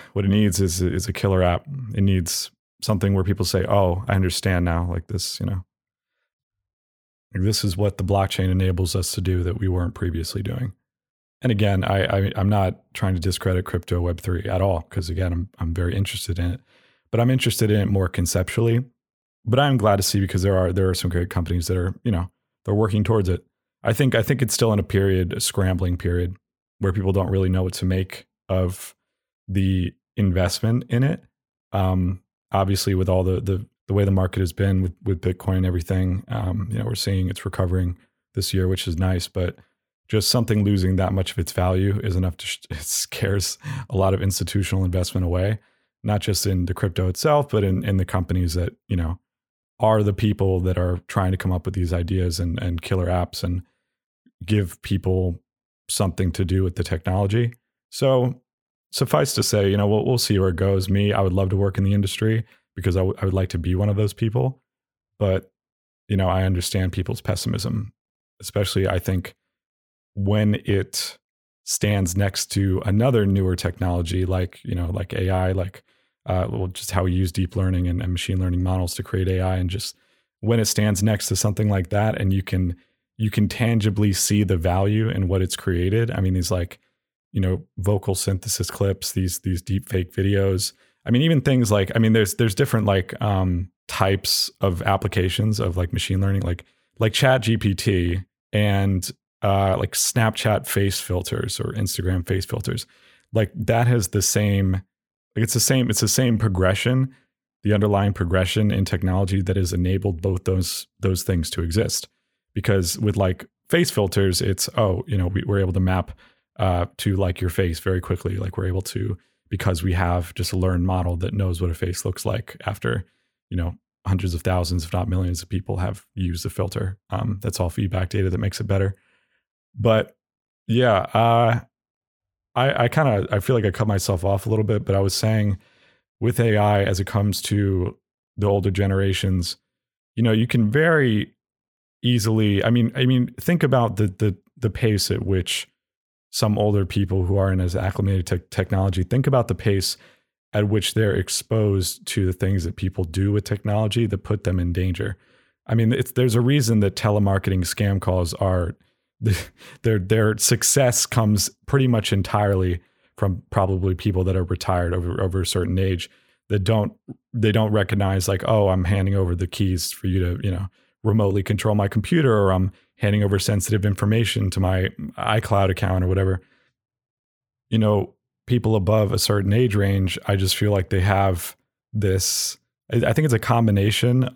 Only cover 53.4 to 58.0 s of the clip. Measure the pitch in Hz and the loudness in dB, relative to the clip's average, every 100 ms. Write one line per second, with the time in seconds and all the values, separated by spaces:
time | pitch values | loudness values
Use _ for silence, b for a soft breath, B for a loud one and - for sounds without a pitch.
53.4 | 87 90 - _ _ _ _ _ _ _ | -4 -4 -6 _ _ _ _ _ _ _
54.4 | 87 104 95 - - 95 95 92 90 82 | -2 0 0 -6 -4 -2 0 0 0 -4
55.4 | _ _ _ _ - - 98 - 95 - | _ _ _ _ -8 -2 -2 0 -2 -2
56.4 | 90 92 95 - 92 87 - 92 101 110 | 0 0 0 -2 -4 -4 -2 -2 0 0
57.4 | 120 - _ _ _ - | -2 -4 _ _ _ -2